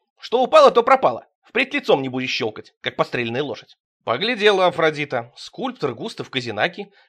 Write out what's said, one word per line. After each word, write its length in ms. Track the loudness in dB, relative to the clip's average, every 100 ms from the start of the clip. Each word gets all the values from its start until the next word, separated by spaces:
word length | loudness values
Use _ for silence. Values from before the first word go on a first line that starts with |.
| _ _
«Что 240 | -4 -2
упало, 280 | 2 6 6
то 120 | 6
пропало. 440 | 4 4 2 -2 -12 _
Впредь 320 | _ -4 -2
лицом 280 | -2 2 2
не 60 | 2
будешь 220 | -6 -6
щелкать, 420 | -4 -6 -8 -20 _
как 160 | -10 -4
подстреленная 460 | -4 -2 -4 -4
лошадь». 340 | -6 -8 -14 _ _ _
Поглядела 640 | -4 -4 -2 2 4 4 2
Афродита. 640 | 2 0 0 -6 -6 -8 -16
Скульптор 580 | -18 -10 -10 -6 -6
Густав 360 | -6 -10 -10 -8
Казинаки, 600 | -8 -6 -2 -4 -4 -16 _